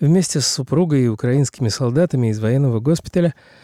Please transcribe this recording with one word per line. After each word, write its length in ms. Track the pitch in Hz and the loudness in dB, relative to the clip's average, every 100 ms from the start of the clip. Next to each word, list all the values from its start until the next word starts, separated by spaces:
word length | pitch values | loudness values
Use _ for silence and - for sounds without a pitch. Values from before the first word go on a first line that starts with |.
вместе 400 | 147 180 170 151 | 2 2 2 -2
с 60 | 120 | -2
супругой 560 | - 127 139 180 143 | -4 -2 0 2 2
и 60 | 123 | 0
украинскими 600 | 107 120 135 135 - 117 | 0 0 0 0 -2 -4
солдатами 640 | - 123 127 175 131 117 | -2 -2 0 0 0 0
из 100 | 107 | 0
военного 400 | 110 131 139 113 | 0 0 0 0
госпиталя 540 | 127 165 - 185 170 - - - | 0 -2 -2 -2 -2 -4 -14 -20